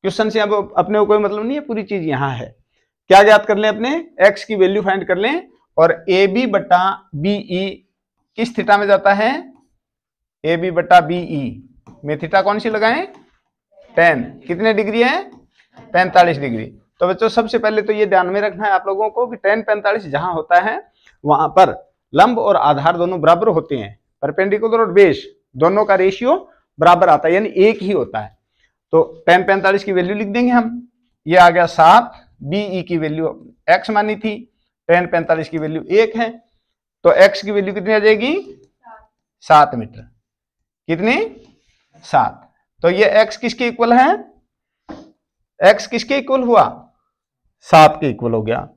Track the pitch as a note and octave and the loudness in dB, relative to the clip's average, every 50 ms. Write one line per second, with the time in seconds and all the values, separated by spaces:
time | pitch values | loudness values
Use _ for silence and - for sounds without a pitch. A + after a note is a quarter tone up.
0 | - F#3+ F3+ - A3 G#3+ G3+ A3 G#3 G3+ G#3+ G3+ G3 G3+ - - E3+ G3+ G#3 G#3+ | -6 -6 -4 -2 -4 -2 -2 -2 -2 -2 -2 -4 -4 -4 -2 -4 -2 0 0 0
1 | G#3 G#3 G#3 G#3 G#3 G3 G3+ G#3 G#3+ A#3 C#4 D4 C#4+ - A#3 G#3+ G3+ G3 G3+ F#3+ | 2 2 2 0 0 -2 -4 -6 -6 -6 -6 -8 -8 -8 -8 -8 -8 -6 -8 -6
2 | D#3+ D#3 C#3 B2+ C#3+ C#3 B2+ A#2 A#2+ - _ _ _ _ _ _ _ _ _ _ | -4 -6 -4 -4 -4 -6 -6 -8 -12 -14 _ _ _ _ _ _ _ _ _ _
3 | _ _ F#3+ G3 G#3 G#3 G#3+ G#3 G#3 A3 G#3 G3+ G#3+ G#3+ G#3 G#3 A3+ A#3 D4 E4+ | _ _ 6 6 8 8 6 4 4 0 -2 -2 -2 -2 -2 -4 -6 -6 -6 -6
4 | E4 - _ - F#3 G#3 G#3 - - - A3 G3 F#3 F#3 G3 G#3+ F#3 F#3+ F#3 F#3+ | -8 -12 _ 2 2 2 2 0 -10 -8 -2 0 0 0 0 -2 -2 -2 -4 -4
5 | F3+ F#3 F#3 F3+ G3+ B3 D4 F4 F#4 _ _ _ _ _ _ - D#3+ E3+ E3 E3 | -2 -4 -4 -2 -2 -4 -4 -6 -10 _ _ _ _ _ _ 0 2 2 2 -4
6 | - - F#3 F#3 G3 G3 F#3+ A#3+ B3+ B3 G3 F#3+ - - F3+ F3+ F#3 F#3+ - - | -2 -2 0 2 2 2 0 -2 -2 -2 -4 -4 0 0 0 0 0 -2 -4 -6
7 | _ _ - C#3+ D3+ G3 G#3 G#3 - - F3+ F#3 F#3+ G3 - - _ _ _ _ | _ _ -10 -6 -4 -4 -4 -4 -6 -8 -6 -6 -6 -8 -10 -14 _ _ _ _
8 | _ _ _ _ _ _ _ - A3+ A#3 - - G3 - G#3 G3+ G#3 G3+ G3+ F#3+ | _ _ _ _ _ _ _ -8 -8 -6 -6 -6 0 2 2 2 4 2 2 2
9 | G3 G3+ G3 G3+ G#3+ A#3+ C#4 D#4+ - - _ _ _ _ _ _ _ _ _ _ | 4 2 2 2 0 -2 -2 -4 -10 -16 _ _ _ _ _ _ _ _ _ _
10 | _ _ _ _ _ _ _ _ - D#3 E3+ E3 E3+ F#3 E3 E3+ D#3+ - F3+ F3 | _ _ _ _ _ _ _ _ -4 -4 -4 -2 -4 -4 -4 -4 0 4 4 4
11 | D#3+ D3+ F3 F3 F3 - D#3+ D3 C3+ A#2 A2+ G#2+ - _ _ _ _ - - _ | 4 2 -6 -8 -6 -8 -8 -8 -8 -8 -12 -14 -20 _ _ _ _ -20 -20 _
12 | - D3 D3+ D3+ E3 D#3+ F#3 F#3+ F#3+ G3+ G#3 G#3+ - A3+ G#3+ G#3+ G#3+ A3 B3 D#4 | -8 -8 -8 -6 -6 -2 0 0 0 0 -4 -2 -4 -4 -4 0 0 0 0 -2
13 | F#4+ G4+ - - _ _ _ _ _ _ _ _ _ _ _ _ _ _ _ - | -6 -10 -14 -20 _ _ _ _ _ _ _ _ _ _ _ _ _ _ _ 2
14 | E3+ E3+ D3+ B2+ - - - - - - F3 E3+ G#3+ A3 A3 G3+ G#3+ G3+ G#3+ A#3 | 2 2 2 0 -4 -10 -14 -20 -10 -10 -6 -2 -2 0 0 0 -2 -2 -2 0
15 | A#3+ B3+ D4 F4+ - - - - _ _ _ _ _ _ _ - - - - E3+ | 0 0 -2 -4 -8 -12 -20 -20 _ _ _ _ _ _ _ -20 -20 -4 -2 -2
16 | F#3 F3 - F#3 F3 F3 D#3+ C#3 C#3 C3 A#2 G#2+ A2+ - - _ _ _ _ _ | -2 2 4 4 4 4 0 -4 -6 -6 -6 -8 -10 -12 -16 _ _ _ _ _
17 | F3 F3+ F#3 F3+ A3+ A3 G#3+ A#3+ A3+ A3 - A3+ A3+ G#3+ G#3+ G#3+ G3+ G#3 G#3+ G#3+ | -2 -2 -2 -2 -4 -2 -2 -2 -4 -2 -4 -2 -2 -2 -2 -2 -2 -2 -2 -2
18 | G#3+ G3 F#3+ F#3 F3+ F3+ F#3+ G3+ G#3 G#3+ F3 F3 G#3+ G#3 G3 F#3 F#3 G3 G3 G3 | 0 0 2 0 0 0 -2 -4 -4 -4 -6 -4 -4 -2 -2 -2 -2 -4 -4 -4
19 | G#3+ G#3+ G#3+ A#3 B3 A#3+ A#3+ G3+ - G3 G#3 A3+ G#3+ A3 G#3+ G#3 G3+ G#3 G#3 A3+ | -4 -4 -4 -4 -6 -6 -8 -6 -2 -2 -2 -2 -2 -4 -6 -2 -2 -4 -4 -4
20 | G3 D#3 C3+ C#3 E3+ F#3 E3+ D#3+ D#3 - F3 F3 F3+ G#3+ - - - _ _ _ | -6 -6 -6 -6 -6 -4 -6 -8 -2 2 2 2 2 0 -6 -8 -12 _ _ _
21 | _ _ _ _ - D3 D3+ C#3 D#3 D3 - F#3 F#3 C#3 - - - _ _ _ | _ _ _ _ -2 0 0 0 0 0 4 4 4 4 2 -10 -16 _ _ _
22 | _ _ - D3 F#3+ A#3+ A#3+ A3+ - G#3 G3 - - C#3+ D3 C#3 C#3+ E3 - E3+ | _ _ 2 2 4 4 2 -2 0 0 0 2 2 0 0 2 0 -2 0 0
23 | F3 F3+ F#3 F3 D3 D#3+ F3 F3 G#3+ A3 F3 D#3+ D#3+ - D3 B2 G#2 G2+ G#2+ _ | -4 -4 -4 0 2 2 2 4 2 0 -2 -2 -4 -4 -8 -8 -8 -12 -16 _
24 | _ _ _ _ - C#3 D3 - F#3+ G3+ G3 G#3 G#3+ A3+ A3 A3+ A3 G3 E3+ G3 | _ _ _ _ -8 -6 -2 -2 -2 -2 -2 -2 -2 -2 0 0 0 2 4 4
25 | G3+ F3 C3+ - - - _ _ _ _ _ B2+ D3+ E3+ F#3+ G#3 G#3+ G3+ F#3+ F#3 | 4 4 4 -2 -8 -18 _ _ _ _ _ 0 0 0 2 0 0 0 0 2
26 | F#3 F#3+ F#3+ - A#3+ B3+ D#4+ F#4 - _ _ _ _ _ _ - D#3+ F3 F3+ E3+ | 2 0 -2 -2 -2 -2 -2 -2 -4 _ _ _ _ _ _ 2 4 4 4 4
27 | F#3 F3+ D#3 C#3+ - D#3+ E3+ G3 A3 G3 - F3+ F#3+ A3 A3+ G#3+ G3 F#3+ G3+ D#3 | 4 2 2 2 2 0 0 0 -2 -2 0 2 2 2 2 0 -4 -4 -4 -4
28 | B2 A2 - A2 G#2 G2+ _ _ _ _ _ _ _ _ _ _ _ _ - E3 | -4 -4 -8 -10 -10 -10 _ _ _ _ _ _ _ _ _ _ _ _ 0 0
29 | D#3+ - - - _ - E3+ F#3 F#3 G3 G3 G3 F3+ F#3+ G3 G3+ G3 G3+ F#3+ F3+ | 0 0 -6 -6 _ 2 2 2 4 0 -2 0 0 0 -2 -2 -4 -2 -2 -2
30 | F3+ F3+ G#3 G#3 G#3+ G3 G3+ A#3+ B3 B3 B3 A#3 A3+ A3+ A#3+ - - _ _ _ | -2 -2 -4 -6 -6 -4 -2 -2 0 2 2 0 0 -2 -8 -12 -16 _ _ _
31 | _ _ _ _ _ D3+ E3+ F3+ F3 F3 E3+ F3+ E3+ E3 - - D#3+ E3 F#3+ A#3 | _ _ _ _ _ 0 4 6 6 6 6 4 0 0 2 4 6 6 6 6
32 | A#3+ - - - _ _ _ _ - C#3 E3 G3+ G#3 G3+ F#3 F#3 F3 F#3 F3 E3 | 4 0 -14 -20 _ _ _ _ -12 -8 -6 -6 -6 -6 -8 -8 -6 -6 -6 -4
33 | D#3 D#3 D3+ D#3+ D#3+ - - - - - _ _ _ - E3+ F#3 - - G#3+ G#3 | -4 -4 -4 -4 -6 -6 -6 -10 -20 -20 _ _ _ 0 0 0 0 -4 -4 -2
34 | G#3 G#3+ G#3+ G#3 A3 A3 G#3 A3+ A#3+ _ _ _ _ _ _ _ _ - E3+ F3 | -2 -4 -6 -6 -6 -8 -8 -8 -14 _ _ _ _ _ _ _ _ 0 0 0
35 | F3+ E3+ - E3+ D#3+ E3 E3 D#3+ D#3 - D#3+ D#3+ D#3 D#3 D#3 D#3+ - - F3 G#3 | 0 -2 -4 -6 -2 -2 -4 -4 -4 -8 -8 -8 -8 -6 -8 -10 -8 -2 0 0
36 | A3+ A3 A3 A3+ A#3 A3+ A#3 - _ _ _ _ _ _ _ _ _ _ _ _ | 0 0 -2 -6 -6 -8 -8 -16 _ _ _ _ _ _ _ _ _ _ _ _
37 | - E3+ - F3+ F#3+ G3+ G3+ - G3+ G3 G#3 G3+ F#3+ F#3+ G3 G#3 F3+ G3+ A3 G#3+ | 0 2 4 6 4 4 4 -2 -8 -4 -4 -4 -4 -4 -8 -8 -2 -2 0 2
38 | G#3 A3 A3 G#3 A#3 C4+ E4 G4+ - - - _ _ _ _ _ _ A3+ A3 - | 2 2 2 2 -2 -4 -6 -6 -8 -12 -20 _ _ _ _ _ _ -20 -20 -20
39 | _ _ _ _ _ _ _ _ _ - D#3+ D3+ C#3+ C#3 - A#2+ G#2+ - - - | _ _ _ _ _ _ _ _ _ 2 4 4 4 2 0 -10 -10 -12 -16 -20
40 | - _ _ _ _ _ _ _ _ _ _ _ _ _ _ _ _ - E3 E3 | -20 _ _ _ _ _ _ _ _ _ _ _ _ _ _ _ _ -8 -6 -2
41 | F#3+ A3 C4 F4+ A4+ A4 - - _ _ _ _ _ _ _ _ _ _ _ _ | 0 0 0 0 -4 -8 -10 -20 _ _ _ _ _ _ _ _ _ _ _ _
42 | _ - - C#3 A2+ G#2+ - - _ _ _ _ _ _ _ _ - E3+ F#3 F#3+ | _ -2 0 0 0 0 -4 -12 _ _ _ _ _ _ _ _ -2 0 2 2
43 | G#3+ F#3+ - G#3+ A3 A3 - - - A#3 - - B3+ A#3+ A#3 B3 A#3 A3+ A#3+ B3 | 0 2 4 2 0 0 -4 -8 -8 -8 -6 -4 -6 -6 -2 -2 0 2 4 4
44 | C4 D#4 G4 G#4+ - _ _ _ _ _ _ _ _ _ _ _ _ - - - | 4 2 0 -4 -6 _ _ _ _ _ _ _ _ _ _ _ _ -20 -20 -20
45 | - _ _ _ _ _ _ _ _ _ _ _ - F#3+ A3 - - - A#3+ A#3 | -20 _ _ _ _ _ _ _ _ _ _ _ 4 4 4 4 -2 -8 -8 -8
46 | A#3 - C4+ C#4 C4 C4+ C4 C4 B3+ A#3 A#3 G3+ C#3 - - - - _ _ _ | -4 -4 -4 -4 -2 -2 -2 -2 0 2 4 2 2 2 -2 -12 -20 _ _ _
47 | _ _ _ _ _ _ _ _ _ _ _ _ _ - - D#3+ D#3 D3+ D#3 D3+ | _ _ _ _ _ _ _ _ _ _ _ _ _ 4 6 8 8 6 6 0
48 | D#3 C#3 A2+ - A#2 A#2 A2+ A2+ G#2+ A2 - - - - _ | -6 -6 -6 -4 -6 -4 -4 -4 -4 -4 -6 -6 -8 -14 _